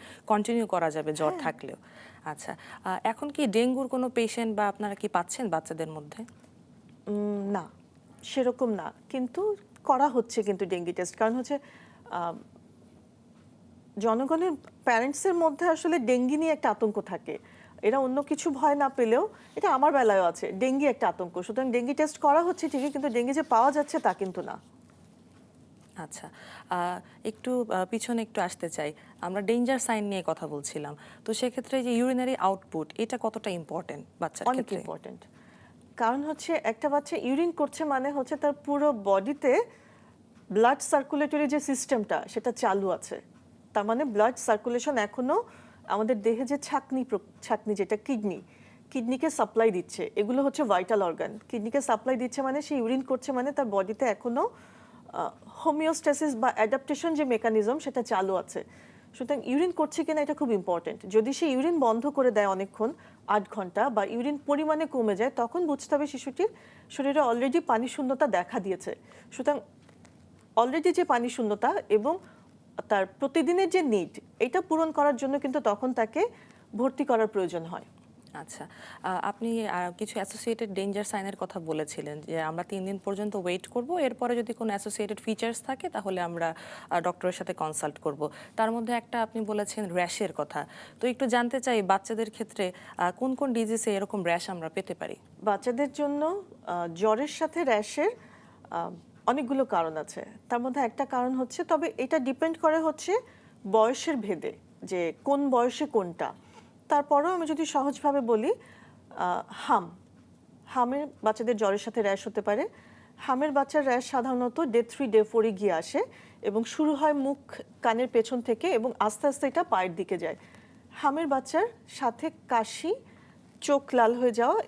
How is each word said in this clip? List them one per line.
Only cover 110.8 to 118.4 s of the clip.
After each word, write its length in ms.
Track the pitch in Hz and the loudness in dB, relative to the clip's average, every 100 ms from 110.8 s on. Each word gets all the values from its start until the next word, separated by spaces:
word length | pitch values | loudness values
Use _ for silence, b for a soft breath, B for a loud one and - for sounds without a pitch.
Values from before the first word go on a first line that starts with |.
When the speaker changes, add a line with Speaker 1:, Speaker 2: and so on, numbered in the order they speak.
| 247 277 294 - | 0 0 -4 -2
Speaker 2:
বাচ্চাদের 340 | 214 214 226 214 | -2 0 0 2
জ্বরের 220 | 208 202 | 2 0
সাথে 240 | 233 233 | -2 0
র‍্যাশ 240 | 202 196 220 | 0 0 -2
হতে 140 | 202 | -4
পারে। 280 | 202 208 415 - B B B B | 0 0 -2 -8 B B B B
হামের 360 | - 254 302 | -2 0 2
বাচ্চার 320 | 277 277 302 | 2 2 2
র‍্যাশ 260 | 269 240 - | 2 2 0
সাধারণত 500 | 262 247 247 247 247 | -2 0 0 0 0
ডে 220 | 311 226 | 2 2
থ্রি, 240 | 240 - 262 | 2 -2 4
ডে 160 | 214 | 4
ফোরে 300 | 214 233 220 | 6 4 2
গিয়ে 200 | 190 202 | 2 2
আসে 300 | 165 - 311 494 B B B | 2 0 -2 -2 B B B
এবং 220 | - 208 | -4 -2
শুরু 300 | 240 - 302 | -2 0 0
হয় 180 | 277 302 | 2 2
মুখ 260 | 294 269 277 - - - - | 2 0 -4 -8 -18 -18 -2
কানের 260 | 247 226 254 | 0 2 2
পেছন 340 | 240 220 254 | 2 2 0